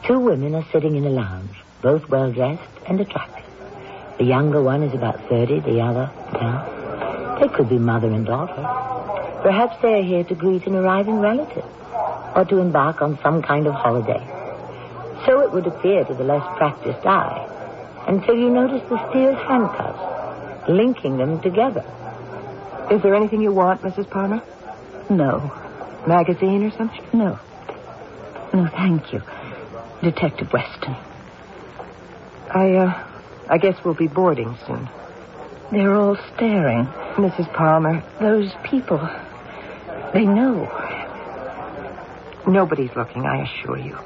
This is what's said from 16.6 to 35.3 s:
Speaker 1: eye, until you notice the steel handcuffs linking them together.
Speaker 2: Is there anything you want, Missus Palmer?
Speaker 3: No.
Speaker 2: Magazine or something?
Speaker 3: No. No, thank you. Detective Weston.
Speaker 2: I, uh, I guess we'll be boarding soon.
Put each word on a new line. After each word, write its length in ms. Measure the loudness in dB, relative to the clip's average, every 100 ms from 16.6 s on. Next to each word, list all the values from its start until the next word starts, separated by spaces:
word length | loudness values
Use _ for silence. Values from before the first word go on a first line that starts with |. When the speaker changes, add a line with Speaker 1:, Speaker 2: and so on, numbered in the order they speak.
| 0 0 -6 0 4
Speaker 1:
eye, 400 | 4 2 -6 -10 -12 -12 -12 -14 -10 0
until 280 | 2 4 4
you 140 | 6
notice 320 | 4 4 0 -2
the 220 | -4 0
steel 240 | 4 4
handcuffs 1300 | 2 2 2 2 -2 -6 -6 -8 -8 -8 -10 -12 -6 2
linking 480 | 4 4 2 -2 0
them 220 | 0 0
together. 440 | 0 2 2 0 -8 -14 -14 -14 -14 -14 -14 -14 -14 -12 0
Speaker 2:
Is 100 | 4
there 140 | 6 4
anything 260 | 4 2
you 100 | 4
want, 300 | 4 4 4
Missus 240 | -2 -4 -4
Palmer? 340 | -2 0 -2 -6 -18 -16 -16 -16 -16 0
Speaker 3:
No. 400 | 4 4 2 -4 -8 -16 -14 -16 -6 4
Speaker 2:
Magazine 560 | 4 4 2 4 4
or 80 | 2
something? 320 | -2 -6 -6 0
Speaker 3:
No. 260 | 2 2 -2 -12 -18 -16 -16 -16 -18 -18 -16 -16 -14 -2
No, 140 | 2 2
thank 440 | 2 2 2 0
you. 100 | -10 -10 -14 -14 -14 -14 -14 -14 -2
Detective 500 | -2 2 -2 -2 -2
Weston. 420 | -2 -2 -8 -8 -8 -12 -18 -20 -20 -20 -18 -18 -16 -16 -18 -20 -20 -20 -18 -2
Speaker 2:
I, 200 | 2 6
uh, 320 | 6 4 0 -8 -16 -18 -16 0
I 100 | 4
guess 240 | 4 2
we'll 100 | -2
be 120 | 0 0
boarding 480 | 4 4 2 -2 -8 -8
soon. 220 | -8 -8 -14 -18 -18 -18